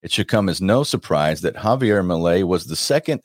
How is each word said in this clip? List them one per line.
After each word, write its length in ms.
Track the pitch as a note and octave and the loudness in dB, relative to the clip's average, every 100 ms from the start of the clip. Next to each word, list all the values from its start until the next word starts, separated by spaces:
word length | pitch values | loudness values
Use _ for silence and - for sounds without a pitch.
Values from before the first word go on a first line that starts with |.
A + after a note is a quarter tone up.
It 120 | - | -6
should 160 | - G2+ | -4 0
come 180 | A2+ G2 | 0 0
as 140 | E2 | 0
no 220 | F#2+ A#2 | 2 2
surprise 580 | D3 - - D2+ E2+ D#2+ | 2 -4 -2 0 2 0
that 160 | E2+ - | -4 -4
Javier 440 | G#2+ B2+ B2 G#2 | -2 0 2 2
Milei 440 | F2+ E2+ E2+ F2 F#2 | 2 0 2 2 2
was 200 | F2+ A#2 | -2 -2
the 120 | D#3 | -8
second 420 | - C#3+ D#3 C#3+ | -2 -2 0 -6